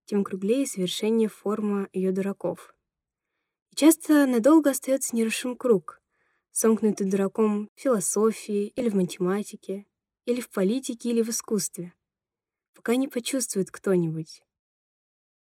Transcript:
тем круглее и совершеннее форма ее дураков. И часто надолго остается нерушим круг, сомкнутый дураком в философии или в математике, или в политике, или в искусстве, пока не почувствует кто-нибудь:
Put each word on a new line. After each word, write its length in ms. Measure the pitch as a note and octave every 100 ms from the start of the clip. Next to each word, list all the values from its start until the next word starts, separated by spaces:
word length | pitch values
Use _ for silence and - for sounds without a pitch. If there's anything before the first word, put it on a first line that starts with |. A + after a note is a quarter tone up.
| -
тем 180 | G#3
круглее 380 | G3 F#3+ G3 C4
и 60 | C4+
совершеннее 600 | G3 F3+ - G#3+ A3+ A3
форма 640 | - G3 G#3+ G#3 G3+ G3
ее 200 | F#3+ F#3+
дураков. 600 | F#3+ G3 F#3+ F3 F3+ - _ _ _ _ _ _ _ _ _ _
И 40 | -
часто 460 | D4 D#4+ - D4 C#4
надолго 460 | A#3+ A#3+ D#4+ D4
остается 440 | C4 - C4+ - A3+
нерушим 400 | A3+ - B3+ A#3+
круг, 460 | B3+ G3 - - _ _ _ _ _
сомкнутый 560 | - A3+ A3 G#3+ - G3
дураком 640 | G3 G3 G#3 A3 G#3 G#3+ -
в 40 |
философии 920 | C#4+ A3+ - G3+ A3 A3 - G3+ G#3 -
или 140 | A#3+
в 60 | G3+
математике, 920 | F3+ - F3+ G3+ G3+ - - G3 G3+ _ _ _ -
или 160 | B3
в 80 | A3+
политике, 600 | - F#3+ B3+ C4 A#3 A#3
или 100 | A#3
в 80 | A3+
искусстве, 640 | G#3 - G#3 - - F3 - _ _ _ _ _ _ _
пока 220 | _ - B3
не 120 | C4+
почувствует 640 | B3 - C4+ - G3 F3+
кто-нибудь: 720 | - G#3 F3+ E3 D#3+ D#3+ - _ _ _ _ _ _ _ _ _ _